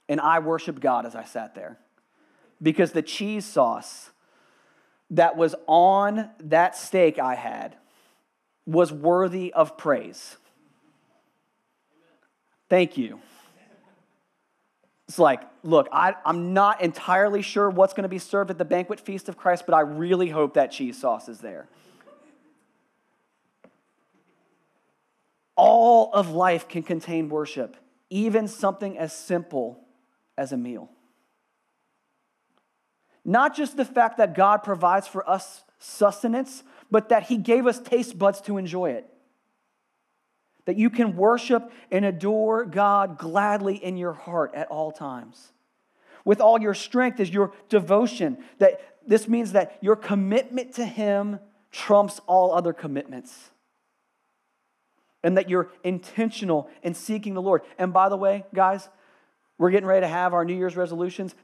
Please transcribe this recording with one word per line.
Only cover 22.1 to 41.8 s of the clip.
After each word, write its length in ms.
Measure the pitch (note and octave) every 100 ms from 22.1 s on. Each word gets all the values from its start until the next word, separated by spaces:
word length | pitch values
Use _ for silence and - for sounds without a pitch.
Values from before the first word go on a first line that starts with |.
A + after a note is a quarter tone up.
| - _ _ D#4 _ _ _ _ _ _ _ _ _ _ _ _ _ _ _ _ _ _ _ _ _ _ _ _ _ _ _ _ _ _ -
All 560 | F#3 A#3 A#3 A#3 A3
of 180 | G3+ F3
life 360 | D#3+ F#3 E3+ -
can 140 | E3+
contain 460 | D#3 E3 - E3 D3+
worship, 480 | D3+ D3 C#3 A2+ - _ _ -
even 380 | F#3+ A3 A3 G#3
something 500 | - G3 G3 G3+ F3
as 160 | D#3+
simple 680 | - - F3 E3+ C#3+ A#2 B2 _ _ _ _ _ -
as 140 | C3+
a 60 | C3
meal. 320 | B2 A#2 - _ _ _ _ _ _ _ _ _ _ _ _ _ _ _ _ _ _ _ _ _ _ _ -
Not 300 | A3 C#4+ D4
just 220 | C#4+ C#4
the 80 | B3
fact 320 | B3 A3+ A#3
that 160 | G#3
God 300 | E3 G3 G#3
provides 440 | G#3 F#3 F3 G3 G3
for 220 | F#3+ E3
us 340 | F#3 - - _ _
sustenance, 840 | - - G3+ G3 A#3 A#3+ C4+ - _ - -
but 200 | G#3+ G#3+
that 140 | A3+
he 140 | - A#3
gave 300 | G#3+ A#3+ B3
us 120 | A#3+
taste 380 | - B3 B3 F3+
buds 240 | G3 G3+
to 160 | - G3
enjoy 340 | F3+ F3+ F3
it. 160 | A#2 - _ _ _ _ _ _ _ _ _ _ _ _ _ _ _ -
That 120 | F#3+
you 120 | A#3
can 280 | A#3+ A3+ F3
worship 540 | G#3 A#3+ A#3+ A#3 A#3 -